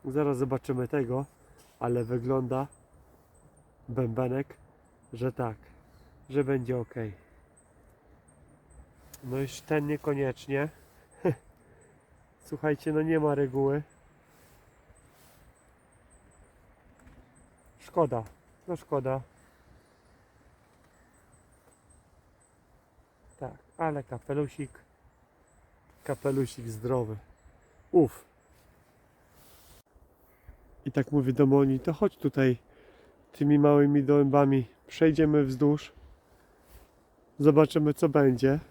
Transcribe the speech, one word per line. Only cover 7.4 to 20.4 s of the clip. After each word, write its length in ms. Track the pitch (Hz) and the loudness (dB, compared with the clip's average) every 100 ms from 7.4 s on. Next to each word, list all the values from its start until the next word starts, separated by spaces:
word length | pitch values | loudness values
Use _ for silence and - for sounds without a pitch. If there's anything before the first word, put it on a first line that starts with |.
| _ _ _ _ _ _ _ _ _ _ - - _ - - _ - - | _ _ _ _ _ _ _ _ _ _ -20 -20 _ -20 -20 _ -20 -18
No 140 | 131 131 | -8 -6
już 240 | 135 - | -6 -10
ten 260 | - 156 147 | -4 -4 -2
niekoniecznie. 840 | 151 156 143 135 123 - 139 156 - - - _ - | -4 -4 -2 -4 -6 -6 -4 -4 -8 -20 -20 _ -4
<laughs> 100 | 180 127 - _ _ - _ _ _ _ _ _ - | -4 -4 -12 _ _ -20 _ _ _ _ _ _ -16
Słuchajcie, 480 | 151 156 143 160 | -6 -4 -2 -2
no 80 | 156 | -2
nie 180 | 160 160 | 0 2
ma 160 | 151 143 | 2 0
reguły. 460 | 135 131 139 143 147 _ _ _ _ _ - - _ _ _ - _ _ - _ - _ _ _ _ _ _ - - _ - _ _ _ _ _ - - _ - - _ _ _ | -2 0 0 -2 -6 _ _ _ _ _ -20 -20 _ _ _ -20 _ _ -20 _ -20 _ _ _ _ _ _ -20 -20 _ -20 _ _ _ _ _ -20 -20 _ -20 -20 _ _ _
Szkoda, 440 | - 180 147 120 107 - _ _ - | -6 -2 0 -2 -6 -18 _ _ -12
no 80 | 170 | -12
szkoda. 460 | - 143 131 131 127 _ _ _ _ - _ _ _ _ _ _ | -4 -4 -4 -6 -8 _ _ _ _ -20 _ _ _ _ _ _